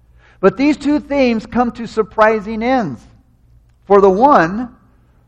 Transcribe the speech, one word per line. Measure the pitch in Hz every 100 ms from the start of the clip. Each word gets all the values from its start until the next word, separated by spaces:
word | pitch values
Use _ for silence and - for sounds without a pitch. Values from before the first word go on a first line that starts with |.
| _ _ _ _
But | 190 190
these | 285 294
two | 277 294
themes | - 285 247 226 -
come | 226 233
to | 226 220
surprising | 220 214 - 214 220 190 226
ends. | 233 262 180 113 - _ _ _ _ _ _ _ -
For | 202
the | 196
one, | 185 269 247 165 208 247 - _ _ _ _